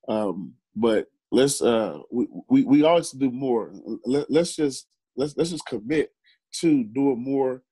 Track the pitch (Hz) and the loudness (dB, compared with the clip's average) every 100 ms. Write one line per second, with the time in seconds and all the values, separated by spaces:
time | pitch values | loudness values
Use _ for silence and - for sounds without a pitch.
0 | - 107 104 90 78 - _ 104 113 107 | -4 -2 -2 -6 -10 -16 _ -2 2 2
1 | - _ _ 117 139 - 113 113 104 73 | -2 _ _ 2 2 2 0 0 -2 -8
2 | - 120 113 87 - 131 117 143 156 175 | -8 -4 -4 -8 2 2 6 4 6 4
3 | 170 131 135 123 135 117 82 92 - 113 | 0 -4 -4 -2 -2 -2 -2 -14 -12 -8
4 | 117 139 - 147 175 - 147 127 - _ | -2 -2 2 0 0 -2 -4 -4 -18 _
5 | _ - 147 143 165 160 - 113 110 156 | _ -6 -4 -2 -4 -4 -8 -10 -2 -2
6 | - _ _ _ _ - 170 147 110 120 | -2 _ _ _ _ -2 2 2 0 0
7 | 139 117 127 139 131 127 _ | 0 0 -2 0 0 -4 _